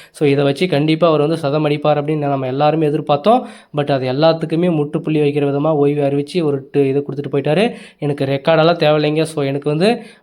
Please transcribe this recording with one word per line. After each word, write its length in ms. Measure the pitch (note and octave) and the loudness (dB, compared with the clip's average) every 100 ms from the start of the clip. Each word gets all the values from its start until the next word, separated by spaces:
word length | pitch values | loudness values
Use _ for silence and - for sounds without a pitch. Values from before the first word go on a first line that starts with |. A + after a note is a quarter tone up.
| - | -20
So, 160 | - D3+ | -2 0
இதை 160 | C#3 | 2
வச்சு 240 | C#3+ C#3+ F3+ | 0 0 0
கண்டிப்பா 400 | C#3+ D#3 D#3 E3+ | 0 0 2 2
அவர் 120 | D3+ | 2
வந்து 180 | D3 D#3+ | 0 -2
சதம் 280 | C#3+ D3 D3+ | -2 -2 0
அடிப்பார் 340 | D3 D3+ D3 | 0 0 0
அப்படின்னு 160 | C#3+ D#3 | 0 -2
நம்ம 300 | C#3+ C#3 C3 | -2 -2 -4
எல்லாருமே 400 | C3+ D3+ D#3+ D3+ | 0 0 2 0
எதிர்பார்த்தோம். 540 | D3+ D3 D3 G#3 B3 B3+ - _ D3 | -2 0 0 2 2 0 -16 _ -6
But 140 | C#3+ | -2
அது 200 | C#3 B2+ | -2 -2
எல்லாத்துக்குமே 640 | C3 D#3+ D#3+ D#3+ E3 F3+ D#3+ | 2 2 2 -2 0 0 0
முற்றுப்புள்ளி 440 | D3 D#3 D#3 D#3 | -2 -4 -2 0
வைக்கிற 240 | D3 C#3+ C#3+ | 0 0 -2
விதமா 220 | C#3 D3+ | 0 0
ஓய்வு 300 | D#3 C#3+ D3 | 2 2 2
அறிவிச்சு 420 | C#3+ C#3+ C#3+ F#3 | 0 0 -2 -2
ஒரு 260 | D#3 C#3 C3+ | -2 -4 -2
டு-, 140 | C#3+ C#3 | 0 2
இதை 160 | C3+ | 0
கொடுத்துட்டு 320 | C#3+ C#3 C#3+ | -4 -8 -4
போயிட்டாரு. 380 | C#3+ C3+ D#3+ A#3 A#3+ - _ | -2 0 0 0 -4 -18 _
"எனக்கு 260 | D3 D3 C3+ | -6 -2 -2
ரெக்கார்டெல்லாம் 560 | C#3 D3+ D#3+ D#3+ E3+ | -2 2 2 4 2
தேவையில்லைங்க. 380 | D3+ D3+ D3+ D3+ | 2 2 2 0
So, 220 | D#3 D3+ | -2 -2
எனக்கு 260 | C#3 C#3 D3 | -4 -2 -2
வந்து 320 | D3+ G3 A#3 - - | 0 0 0 -6 -20